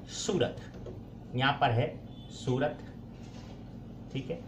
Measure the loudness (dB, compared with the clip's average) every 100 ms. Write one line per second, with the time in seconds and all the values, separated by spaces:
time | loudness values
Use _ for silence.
0 | -8 -4 2 4 4 0 -8 -10 -10 -10
1 | -12 -12 -4 4 6 8 8 8 4 0
2 | -10 -12 -12 -4 2 4 4 0 -10 -12
3 | -12 -12 -12 -12 -10 -10 -10 -10 -10 -10
4 | -6 -4 -4 -6